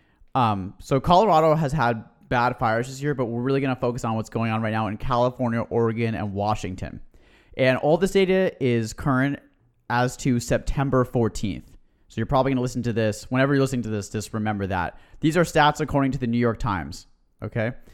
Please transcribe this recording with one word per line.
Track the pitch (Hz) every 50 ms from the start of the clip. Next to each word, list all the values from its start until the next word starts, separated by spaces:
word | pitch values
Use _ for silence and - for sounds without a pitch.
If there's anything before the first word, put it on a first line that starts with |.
| _ _ _ _ - _ -
Um, | 131 120 110 104 95 90 101 - -
so | - - 139 131
Colorado | - 165 175 185 220 202 165 156 160 160 151
has | 160 160 131 151
had | 151 117 120 117 110 - - _ _ _ _
bad | 131 120 120 123 123
fires | - 127 110 110 117 123
this | 135 135 135
year, | 139 147 139
but | 127 123
we're | 110 117 120
really | 123 135 135 139
gonna | 139 135 123
focus | - 127 123 120 123 -
on | 117 110
what's | 110 107 -
going | - 117 113 113 110
on | 110
right | 113 110
now | 110 110 110
in | 107 107
California, | - - 135 123 120 123 127 127 - 127 117 113 117 - -
Oregon, | - 117 117 113 110 117 117 113 113
and | 76 107 101 95
Washington. | 101 104 107 107 - - 90 95 - - - - - - - - - _ _ _ _ _ _ -
And | - 127 131 127 -
all | - 147 170
this | 165 185 180
data | - 196 190 175 190 190 190 - - - 139
is | 123 120 117 110 110 -
current | - - 147 127 127 135 143 - - - _ _ _ _ _ _ _ _ -
as | 120 123 127 127 -
to | - - 143 120 120
September | - - 127 117 - - - 147 139 139 131 127 123
fourteenth. | - - 123 113 104 - - 113 98 71 62 - - - - _ _ _ _ _
So | _ - 117
you're | 110
probably | - 143 131 131 139 135
gonna | 123
listen | 123 120 117 123 110
to | 120 104
this. | 113 110 107 101 - - -
Whenever | 127 131 135 139 143
you're | 135
listening | 135 127 131 120 107
to | 110
this, | 107 104 98 -
just | - 107 98 - -
remember | 110 107 107 104 101 101
that. | 92 95 90 85 - - - - _ - -
These | - 160 151
are | 180 160
stats | - - 156 147 151 147 -
according | 151 - 143 139 135 131 123
to |
the | 135 127
New | 117 117
York | 120 120 117 107 -
Times, | - 110 95 87 69 71 - - - _ _ _ _ _ _ _ 110
okay? | 104 - 117 110 120 - - - -